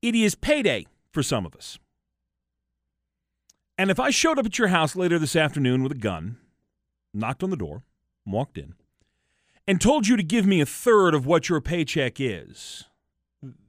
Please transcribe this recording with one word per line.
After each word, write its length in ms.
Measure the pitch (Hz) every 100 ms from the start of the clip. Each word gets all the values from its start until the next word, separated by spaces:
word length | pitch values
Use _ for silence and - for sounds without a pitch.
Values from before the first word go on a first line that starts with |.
| 233
It 80 |
is 220 | 226 214 -
payday 500 | - 302 214 117 76 _ _
for 120 | -
some 240 | 135 127 87
of 80 | -
us. 240 | - - _ _ _ _ _ _ _ _ _ _ _ _ _ _ _ _ _ _ _ -
And 140 | 190
if 100 | 190
I 120 | 262
showed 260 | - 320 294
up 80 | 226
at 140 | -
your 80 | 214
house 280 | 180 156 185
later 220 | 180 170
this 180 | 156 165
afternoon 460 | 151 147 131 127
with 120 | 131
a 40 | 143
gun, 400 | 104 85 85 117 _ _ _ _ _ _ _
knocked 300 | 104 110 135
on 80 | 190
the 80 | 180
door, 240 | 85 82 - _ _ _
walked 360 | - 98 143 -
in, 160 | 73 87 _ _ _ _ _ _ _ _ -
and 140 | 190
told 260 | 208 302 208
you 80 | 240
to 60 |
give 240 | 165 233 196
me 160 | 190
a 40 | 143
third 480 | - - 220 185 151
of 100 | 131
what 240 | 170 -
your 100 | 165
paycheck 580 | 139 170 151 165 127 -
is, 640 | 131 92 53 - - - - _ _ _ _ _ 139 123